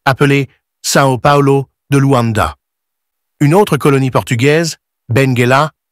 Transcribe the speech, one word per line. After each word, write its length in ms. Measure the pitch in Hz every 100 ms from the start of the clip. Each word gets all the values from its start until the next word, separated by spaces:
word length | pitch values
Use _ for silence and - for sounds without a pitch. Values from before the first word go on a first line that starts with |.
| -
appelée 420 | 131 143 139 135 _ _ _ -
São 340 | 160 139 127
Paulo 480 | 147 143 139 139 135 _ _
de 80 | 139
Luanda. 580 | 135 131 117 107 80 - _ _ _ _ _ _ _ _
Une 160 | 147 175
autre 220 | 208 143
colonie 340 | 151 139 131
portugaise, 640 | 123 107 123 139 156 165 - _ _ -
Benguela, 640 | 110 135 123 123 131 156 - _